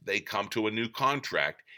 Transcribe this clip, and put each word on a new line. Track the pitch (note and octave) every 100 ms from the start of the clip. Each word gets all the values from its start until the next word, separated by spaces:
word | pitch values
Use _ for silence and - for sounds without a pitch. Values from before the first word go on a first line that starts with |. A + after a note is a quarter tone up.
they | - G2+
come | - G#2 G2+
to | A#2 A2
a |
new | A2 A2+
contract, | - C3+ C#3 - D#2+ D2 - _